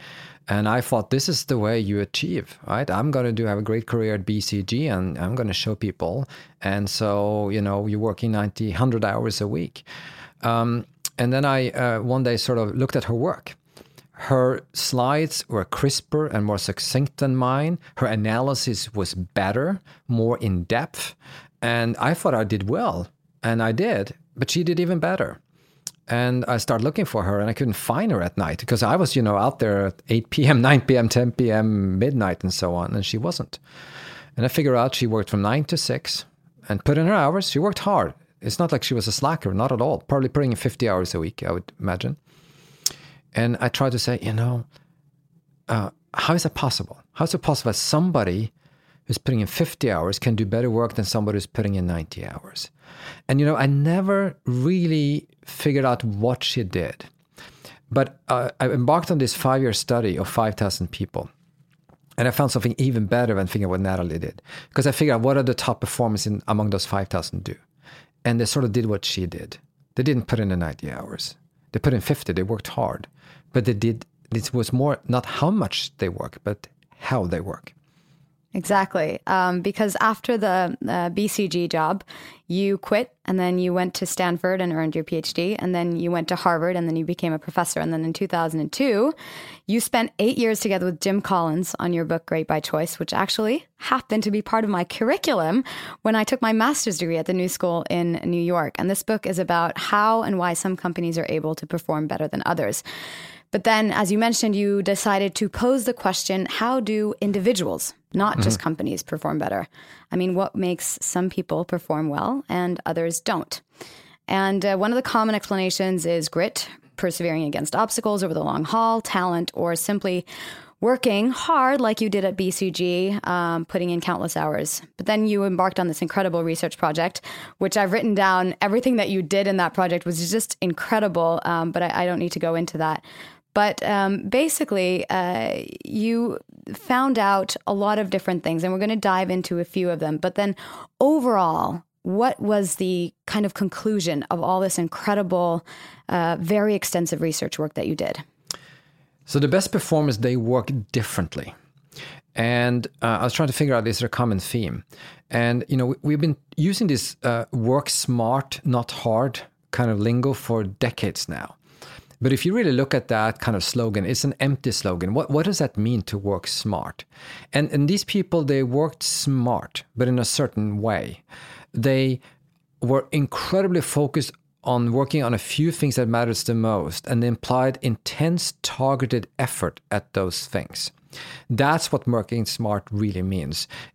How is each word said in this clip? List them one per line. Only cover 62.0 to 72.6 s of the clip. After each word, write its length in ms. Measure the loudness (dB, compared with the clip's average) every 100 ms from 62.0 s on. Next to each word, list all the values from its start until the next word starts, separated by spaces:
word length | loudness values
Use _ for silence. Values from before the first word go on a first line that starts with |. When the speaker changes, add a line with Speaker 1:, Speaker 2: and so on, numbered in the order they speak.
| _ -2
Speaker 1:
And 120 | 0
I 40 |
found 200 | 2 2
something 240 | 2 0 2
even 300 | 2 2 2
better 260 | 2 2
than 140 | 2 0
thinking 220 | 0 0
what 100 | 0
Natalie 400 | 0 0 -2 -4
did. 220 | -6 -10 -18 -20 -6
'Cause 120 | 0 0
I 60 |
figured 240 | 2 2 4
out 60 |
what 140 | 4 4
are 80 |
the 120 | 2 0
top 260 | 0 -2
performers 460 | -4 0 0 0 -2
in, 160 | -4 0
among 220 | 0 2
those 160 | 0 0
five 220 | -2 0
thousand 360 | -4 -4 -6
do. 120 | -8 -10 _ _ -20 -20 -20 _
And 160 | 0 0
they 60 | 2
sort 200 | 2 2
of 60 |
did 140 | 2 0
what 180 | -2
she 220 | -2 -4 -4
did. 320 | -6 -12 -16 _ _ _ -2
They 80 |
didn't 240 | 2 0 0
put 120 | 0
in 100 | 0
the 80 | 0
ninety 340 | -2 -4 -10
hours. 440 | -10 -12 -10 -12 -12 _ _ _
They 80 | 0
put 160 | 2 2
in 60 |
fifty. 320 | 0 -2 0
They 100 | -2
worked 240 | -2 -4